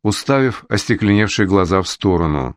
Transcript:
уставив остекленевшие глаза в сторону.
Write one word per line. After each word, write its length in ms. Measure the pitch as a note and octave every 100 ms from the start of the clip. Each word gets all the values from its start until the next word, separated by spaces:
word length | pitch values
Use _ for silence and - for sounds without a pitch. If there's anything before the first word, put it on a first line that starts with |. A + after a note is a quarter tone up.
уставив 600 | G#2 - - C3+ C3 - -
остекленевшие 760 | G#2+ - A2 G#2 G2+ G#2 - G2
глаза 360 | G2 F2 F#2+
в 60 | F2+
сторону. 680 | - G2+ F2 E2 D2+ B1+